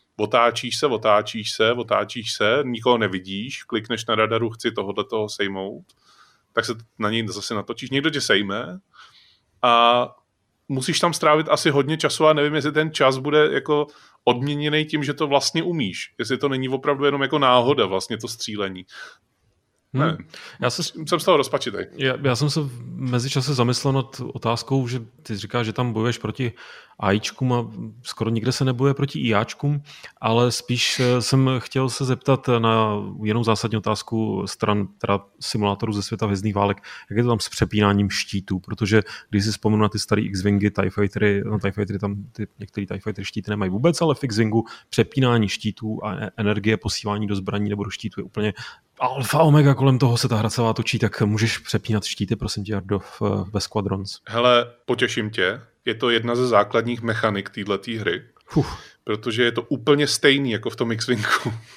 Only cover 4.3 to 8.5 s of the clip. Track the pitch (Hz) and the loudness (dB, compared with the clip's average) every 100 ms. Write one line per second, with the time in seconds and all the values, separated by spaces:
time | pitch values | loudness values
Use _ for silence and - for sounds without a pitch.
4.3 | 113 117 117 120 113 98 98 101 113 107 | 0 -2 -4 -6 -4 -4 -4 -4 -4 -4
5.3 | - 101 98 95 139 - _ _ _ _ | -4 -6 -4 -8 -10 -18 _ _ _ _
6.3 | _ _ - 113 113 - - 107 113 110 | _ _ -4 -4 -6 -12 -6 -2 -2 -4
7.3 | 95 - 110 98 120 123 135 156 143 - | -6 -6 -6 -6 -10 -6 -2 -2 -2 2
8.3 | 101 101 | 2 2